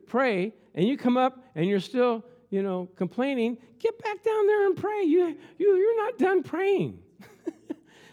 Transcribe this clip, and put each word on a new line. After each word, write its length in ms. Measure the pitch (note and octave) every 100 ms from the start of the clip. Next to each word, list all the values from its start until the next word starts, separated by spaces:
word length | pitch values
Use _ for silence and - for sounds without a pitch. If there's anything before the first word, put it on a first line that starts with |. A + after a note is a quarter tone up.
| -
pray 460 | A#3 C4 F#3+ G3+ - _
and 140 | - G#3
you 100 | C#4+
come 200 | B3 B3
up 260 | C4 C4 -
and 120 | D3+ F#3
you're 120 | G3+
still, 440 | - B3+ B3 A3+ - - -
you 140 | G3
know, 260 | G3 F#3 F3+
complaining, 640 | - F3+ - C#4 C4 A3+ A#3+ - -
get 220 | A4+ A4+
back 200 | A4 G#4
down 240 | A4+ A4 G4+
there 180 | G#4+
and 120 | G4 D4+
pray. 260 | G4+ G#4
You, 320 | E4+ F4 E4+ D4 - -
you, 180 | G4+
you're 220 | F#4 G#4+ A4+
not 200 | G#4+ B4
done 260 | F#4+ F#4+
praying. 560 | - E4 G4 F#4+ C#3 F2
<laughs> 720 | - - - - - - - - _ - -